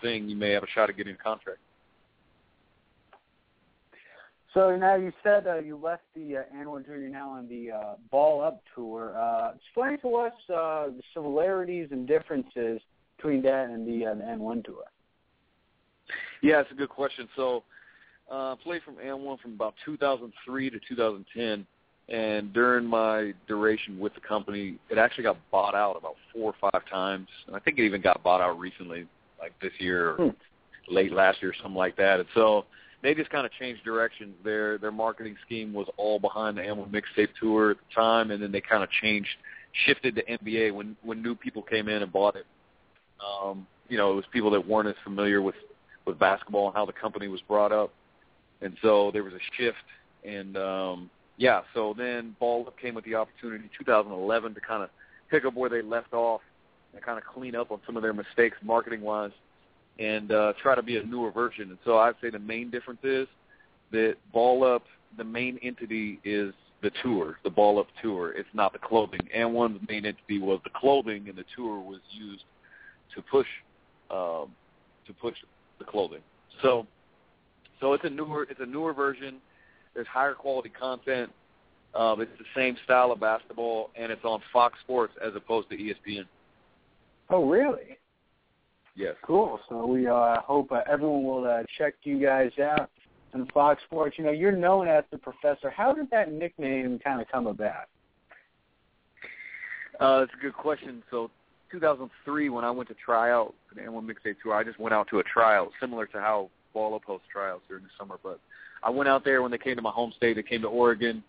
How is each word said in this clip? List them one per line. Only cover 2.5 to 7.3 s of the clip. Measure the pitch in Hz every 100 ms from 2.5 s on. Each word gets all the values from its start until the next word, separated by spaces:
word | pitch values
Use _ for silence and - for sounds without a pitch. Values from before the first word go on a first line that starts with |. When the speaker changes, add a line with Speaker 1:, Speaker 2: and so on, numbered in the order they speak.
| _ _ _ _ _ _ _ _ _ _ _ _ _ _ - _ - - _ _
Speaker 2:
So | 190 190 185
now | 190
you | 190 185 -
said, | 214 208 185
uh, | 165
you | 156 147
left | 160 170 _
the, | 160 151 139
uh, | 127
Ann | 139 147
One | 143
Tour, | 139 147
you're | 135
now | 139 139